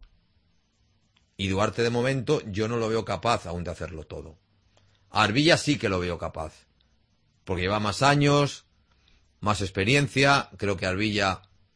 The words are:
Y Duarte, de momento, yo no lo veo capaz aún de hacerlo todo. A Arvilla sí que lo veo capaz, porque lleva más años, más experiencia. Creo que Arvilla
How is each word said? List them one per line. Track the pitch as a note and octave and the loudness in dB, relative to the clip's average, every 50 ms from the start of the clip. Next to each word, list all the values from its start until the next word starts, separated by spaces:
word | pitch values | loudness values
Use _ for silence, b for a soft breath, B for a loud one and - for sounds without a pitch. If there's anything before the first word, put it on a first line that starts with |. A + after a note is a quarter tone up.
| - _ _ _ _ _ _ _ _ _ _ _ _ _ _ _ _ _ _ _ _ _ _ _ _ _ _ | -20 _ _ _ _ _ _ _ _ _ _ _ _ _ _ _ _ _ _ _ _ _ _ _ _ _ _
Y | - G2 F#2+ | -4 -2 -2
Duarte, | F#2+ F#2+ G#2+ G#2+ G2 - A#2 | 0 0 0 0 0 0 0
de | A#2 | 0
momento, | A#2 A#2+ A#2+ C3 C3+ C3+ G#2+ C#3 D3+ C#3 - | 0 0 -2 -2 -2 -2 -2 -2 -2 -2 -2
yo | A2 F#2 G#2 G#2+ | -4 -4 -4 -2
no | A2 A#2+ | -2 -2
lo | A#2 A2+ A2 | -2 -2 -2
veo | A2+ A2+ G2+ | -2 -2 -2
capaz | - G2+ D#2+ - A#2 A#2 G#2 - | -4 -6 -2 0 0 0 0 -2
aún | F2 E2+ F2 E2 | -6 -8 -8 -8
de | F2+ | -8
hacerlo | E2 - F2 E2 E2 D#2 D2+ | -8 -8 -10 -10 -10 -12 -14
todo. | - E2 D2+ D2+ D#2+ D#2+ _ _ _ _ _ _ _ _ _ _ _ _ _ _ _ | -14 -14 -14 -14 -16 -20 _ _ _ _ _ _ _ _ _ _ _ _ _ _ _
A | - G2+ G#2+ | 2 2 2
Arvilla | G#2 G#2 C#3 D3+ E3 D#3+ | 4 4 4 4 6 4
sí | - - D3 C#3+ | 4 4 0 0
que | G2 A2+ | 0 0
lo | G#2 F#2+ F2+ | -2 0 -2
veo | F2+ F2+ E2+ | -2 -4 -4
capaz, | D#2+ E2+ E2 - D#2+ D#2 D#2+ - - _ _ _ _ _ _ _ _ _ _ _ _ _ _ _ _ _ | -6 -8 -8 -8 -10 -10 -12 -14 -18 _ _ _ _ _ _ _ _ _ _ _ _ _ _ _ _ _
porque | - F#2+ F2 | -6 -4 -2
lleva | F2+ F#2 G#2 G#2+ | 0 0 0 0
más | G#2+ G#2+ G2 - | -2 -2 0 2
años, | C3+ C#3 C#3+ D3 C#3+ C#3+ C#3+ C#3+ C#3+ C#3 - - - _ _ _ _ _ _ _ _ _ _ _ _ _ _ _ | 4 4 4 4 4 4 4 4 2 0 -2 -8 -16 _ _ _ _ _ _ _ _ _ _ _ _ _ _ _
más | - G#2 G#2 G#2 | -2 -2 -2 0
experiencia. | G2+ F#2 - G2 F#2+ A2 C3+ C#3+ C#3+ - - C3 C#3 C#3 C#3+ C3 - - - | -2 -4 -2 0 2 2 2 2 2 0 0 2 4 4 4 2 0 -4 -8
Creo | - G#2 G2+ G2 | -6 -4 -4 -2
que | E2+ F#2+ | -2 -2
Arvilla | F#2 F#2 F#2+ G#2+ A2 G#2 G2+ G2 F#2+ F#2 - - _ _ _ _ _ _ | -2 -2 -2 -2 0 0 0 0 0 0 -2 -8 _ _ _ _ _ _